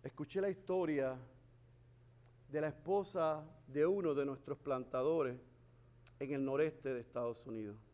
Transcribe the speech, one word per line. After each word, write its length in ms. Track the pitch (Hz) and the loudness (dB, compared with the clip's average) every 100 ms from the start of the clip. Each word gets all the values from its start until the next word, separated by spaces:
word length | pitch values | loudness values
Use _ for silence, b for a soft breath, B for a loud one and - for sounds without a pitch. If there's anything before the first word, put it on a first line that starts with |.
escuché 380 | 135 - 147 190 | -12 -8 -4 0
la 100 | 196 | 0
historia 680 | 190 190 185 165 147 131 127 123 - - - - - - - - - - - - | -2 0 2 4 2 2 -2 -12 -20 -20 -20 -20 -20 -20 -20 -20 -20 -20 -20 -6
de 120 | 147 | -2
la 80 | 151 | -2
esposa 760 | - 165 196 190 185 160 156 156 - - | -4 0 0 0 0 0 0 -6 -18 -6
de 180 | 139 160 | 2 4
uno 280 | 202 165 | 4 2
de 120 | 143 139 | 2 0
nuestros 320 | 131 - 127 | -4 -8 -8
plantadores 800 | 143 131 127 127 139 165 135 123 - - - - - - - - | -2 -2 0 0 2 4 2 -2 -14 -20 -20 -20 -20 -20 -20 -10
en 160 | 139 | -4
el 100 | 143 | -2
noreste 500 | 135 139 156 156 135 | 0 2 2 0 -4
de 80 | 123 | -4
Estados 440 | 117 123 120 117 - | -4 -2 -2 -4 -8
Unidos. 320 | 110 104 107 - | -8 -8 -10 -16